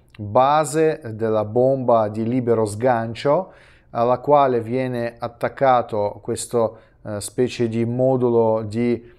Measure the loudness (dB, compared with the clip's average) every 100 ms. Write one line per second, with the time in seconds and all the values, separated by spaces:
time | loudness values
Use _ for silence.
0 | _ -14 -2 2 4 2 0 0 0 0
1 | -8 -4 -2 0 0 0 2 0 2 2
2 | 2 -2 -2 -2 0 0 0 0 0 0
3 | -2 -4 0 0 0 -12 -20 -20 _ -2
4 | 0 0 4 4 4 2 -2 -4 -4 -4
5 | -6 -6 -12 -6 -8 0 2 2 0 -2
6 | -4 -6 -8 -8 -4 0 0 -2 _ _
7 | -10 -10 -8 -2 -2 0 -2 -2 -2 0
8 | 0 2 2 2 2 0 -4 -2 -2 -2
9 | -6